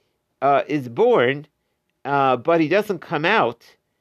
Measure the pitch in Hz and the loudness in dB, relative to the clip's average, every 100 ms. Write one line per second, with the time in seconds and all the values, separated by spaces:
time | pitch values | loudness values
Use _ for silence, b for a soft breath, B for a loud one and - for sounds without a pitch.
0 | _ _ _ - 135 139 - 151 127 123 | _ _ _ -4 0 0 0 -4 -6 0
1 | 233 214 123 143 151 _ _ _ _ _ | 2 4 2 -2 -8 _ _ _ _ _
2 | 131 143 135 127 135 170 151 190 208 175 | -4 0 0 0 0 0 2 0 -2 -6
3 | - 160 165 220 120 120 _ _ _ _ | -6 -4 0 0 0 -4 _ _ _ _